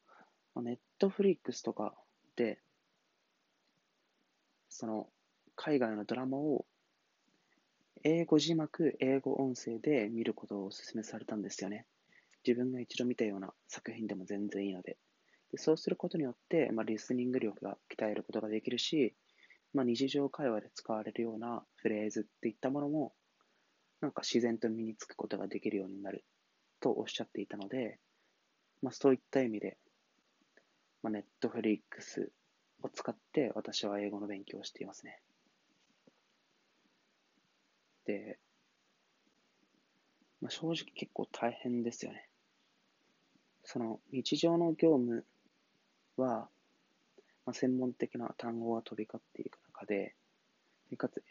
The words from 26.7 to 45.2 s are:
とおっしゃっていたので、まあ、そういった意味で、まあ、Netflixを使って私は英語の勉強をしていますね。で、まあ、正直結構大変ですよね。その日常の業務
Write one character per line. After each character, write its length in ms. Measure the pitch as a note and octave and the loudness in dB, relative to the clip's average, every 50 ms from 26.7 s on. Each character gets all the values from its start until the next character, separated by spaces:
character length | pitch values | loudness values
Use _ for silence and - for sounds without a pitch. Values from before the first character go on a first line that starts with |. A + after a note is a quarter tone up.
| _ _ | _ _
と 100 | - C3+ | 0 0
お 140 | - - A2 | 0 0 -2
っ 20 | - | -4
し 120 | - - | -6 -6
ゃ 40 | A2 | -8
っ 40 | - | -6
て 120 | - A2+ | -6 -6
い 60 | G2+ | -6
た 100 | - - | -6 -6
の 120 | G2+ G2 G2+ | -8 -8 -6
で、 300 | B2 C3 A#2+ G#2 - - _ _ _ _ _ _ _ _ _ _ _ _ _ _ _ _ - | -4 -4 -4 -4 -6 -10 _ _ _ _ _ _ _ _ _ _ _ _ _ _ _ _ -6
ま 80 | C3 | -6
あ、 20 | - | -2
そ 180 | - - C#3 | 4 6 6
う 40 | C3 | 6
い 20 | |
っ 40 | - - _ | 6 4 _
た 120 | - C3+ C3 | 2 2 4
意 60 | A#2 | 4
味 120 | G#2+ G#2 | 0 -2
で、 180 | - F#2+ - - _ _ _ _ _ _ _ _ _ _ _ _ _ _ _ - _ _ _ _ _ _ _ _ - | -4 -6 -6 -10 _ _ _ _ _ _ _ _ _ _ _ _ _ _ _ -20 _ _ _ _ _ _ _ _ -4
ま 80 | A2+ | -4
あ、 20 | G#2+ | -4
Netflix 1160 | G#2 G2+ - _ _ - A2+ - A#2+ G#2+ A2 G#2 G2+ - _ - - - - - G2+ - - - _ _ _ _ _ _ _ _ _ - | -4 -6 -10 _ _ -2 -2 0 0 2 4 2 2 0 _ -16 -14 -14 -8 -6 -6 -6 -6 -8 _ _ _ _ _ _ _ _ _ -10
を 80 | - | -8
使 200 | - - - - | -8 -6 -6 -6
っ 60 | A#2+ - _ _ - | -6 -6 _ _ 0
て 180 | D#3 C3+ G#2+ - | 2 2 2 0
私 300 | G#2+ G#2 - G#2+ - - | -4 -6 -4 -4 -2 -2
は 160 | G#2 G2+ G2+ | 0 0 0
英 100 | G#2 G#2 | 0 -2
語 100 | G#2 G2+ | -2 -4
の 60 | G#2 | -4
勉 180 | G2+ G2+ G2 G2+ | -6 -6 -8 -10
強 140 | - - G2+ | -10 -12 -10
を 60 | G2+ | -10
し 60 | - | -12
て 140 | - - - | -10 -10 -10
い 20 | |
ま 60 | - - | -10 -12
す 140 | - - | -14 -16
ね。 120 | - - - _ _ _ _ _ _ _ _ _ _ _ _ _ _ _ _ _ - - _ _ _ _ _ _ _ _ _ _ _ _ _ _ _ _ _ _ _ _ _ _ _ _ _ _ _ _ _ _ _ _ _ _ _ _ _ _ | -18 -18 -20 _ _ _ _ _ _ _ _ _ _ _ _ _ _ _ _ _ -20 -20 _ _ _ _ _ _ _ _ _ _ _ _ _ _ _ _ _ _ _ _ _ _ _ _ _ _ _ _ _ _ _ _ _ _ _ _ _ _
で、 340 | - G#2 - G#2+ G#2 - - _ _ _ _ _ _ _ _ _ _ _ _ _ _ _ _ _ _ _ _ _ _ _ _ _ _ _ _ _ _ _ _ _ _ _ _ _ _ _ _ | -4 -4 -4 -6 -10 -12 -14 _ _ _ _ _ _ _ _ _ _ _ _ _ _ _ _ _ _ _ _ _ _ _ _ _ _ _ _ _ _ _ _ _ _ _ _ _ _ _ _
ま 80 | - B2 | -8 -8
あ、 20 | |
正 160 | - - E3 | -6 -4 -2
直 260 | D#3+ E3 D#3+ - - - | -2 -2 -2 -4 -8 -10
結 160 | - - - - | -10 -10 -6 -4
構 140 | - - - - | -6 -6 -6 -4
大 180 | - - A#2 A#2+ | -2 -2 -2 -2
変 300 | - - B2+ A#2+ A#2+ A#2 | -2 -2 -2 0 0 0
で 80 | A#2+ | -2
す 140 | A#2 - - | -4 -4 -8
よ 60 | A2+ G#2+ | -10 -10
ね。 160 | - - - _ _ _ _ _ _ _ _ _ _ _ _ _ _ _ _ _ _ _ _ _ _ _ _ _ _ - | -12 -18 -20 _ _ _ _ _ _ _ _ _ _ _ _ _ _ _ _ _ _ _ _ _ _ _ _ _ _ -18
そ 140 | - - B2+ | -10 -6 -4
の 200 | A#2 A2+ A2 - - - C#3 | -4 -4 -4 -8 -10 -6 -6
日 240 | C3 A#2+ - D3 | -4 0 0 2
常 220 | D3 - E3+ E3+ E3+ | 4 4 6 6 6
の 160 | E3+ E3 D#3+ | 4 4 4
業 240 | - F3 E3 D#3 C3 | 6 8 8 8 8
務 260 | B2 A#2+ A#2 B2+ | 6 4 2 0